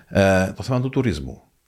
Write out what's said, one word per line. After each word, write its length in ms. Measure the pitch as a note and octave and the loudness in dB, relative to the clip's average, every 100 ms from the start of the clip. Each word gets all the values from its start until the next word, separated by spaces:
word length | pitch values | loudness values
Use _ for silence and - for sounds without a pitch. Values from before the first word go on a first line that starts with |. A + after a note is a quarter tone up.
| - | -4
ε, 440 | - G2 F#2+ F#2+ - | 2 4 4 2 -4
το 60 | |
θέμα 180 | - B2+ | -4 -2
του 80 | C3 | -2
τουρισμού. 540 | C3+ B2+ D2 C2 - _ _ | -2 -2 -2 -8 -14 _ _